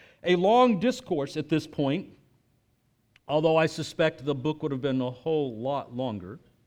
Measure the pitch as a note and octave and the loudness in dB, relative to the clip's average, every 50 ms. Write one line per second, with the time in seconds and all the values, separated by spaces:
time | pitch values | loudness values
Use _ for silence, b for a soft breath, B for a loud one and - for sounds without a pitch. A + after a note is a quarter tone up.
0 | B B B B - F3 F3+ F3 F3+ G3+ A3+ B3 B3+ B3 A3 E3+ F#3+ B3 B3+ - | B B B B 0 2 2 4 4 4 6 6 6 6 4 2 2 0 0 -2
1 | - - F#3 D3 C#3 C#3 - D#3 D3 - E3 D#3 D3+ - - - C#3+ C3+ C#3+ D3+ | -4 -4 -2 -2 -2 -4 -4 -8 -2 0 0 0 0 -2 -4 -2 0 0 0 -2
2 | C#3 - - _ _ _ _ _ _ _ _ _ _ _ _ _ _ _ _ _ | -4 -8 -16 _ _ _ _ _ _ _ _ _ _ _ _ _ _ _ _ _
3 | _ _ _ _ _ - C#3+ D#3 D#3+ D#3+ D#3+ D#3+ D#3+ D#3 - - C#3+ - - - | _ _ _ _ _ -2 0 2 2 4 4 4 2 2 0 -4 -8 -8 -2 0
4 | E3 D#3 D#3+ - C3 C#3+ C#3 C3 B2 D3+ D3+ - D#3 D3 C#3 C3 C3 C#3 C3 C3 | 0 0 0 -2 -4 -4 -4 -2 -2 -4 -4 -4 -4 -6 -4 -4 -2 -2 -2 -2
5 | B2+ B2 A#2+ - - D#3+ D#3+ D3+ C#3+ C3 A2+ G#2+ A#2 C3+ C#3+ C3+ - - B2 A#2+ | -2 -4 -6 -6 -4 -2 -2 0 -2 -2 -6 -6 -6 -4 -4 -4 -6 -8 -8 -6
6 | C3 B2 G#2+ G2+ F2 F2+ - - _ _ _ _ _ | -6 -4 -6 -8 -10 -12 -16 -16 _ _ _ _ _